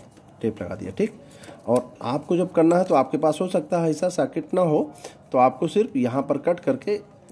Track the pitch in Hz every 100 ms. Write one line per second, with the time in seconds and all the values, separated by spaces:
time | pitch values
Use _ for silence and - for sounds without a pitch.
0 | - - - - 113 104 87 92 92 92
1 | 208 - - - - - - 120 - -
2 | 117 131 - 175 180 - 165 175 185 156
3 | 131 151 156 151 185 185 151 175 165 156
4 | 180 175 135 - 151 180 175 151 147 -
5 | - - - 135 127 - 170 202 220 135
6 | 123 127 143 143 175 175 - 131 - 208
7 | - - -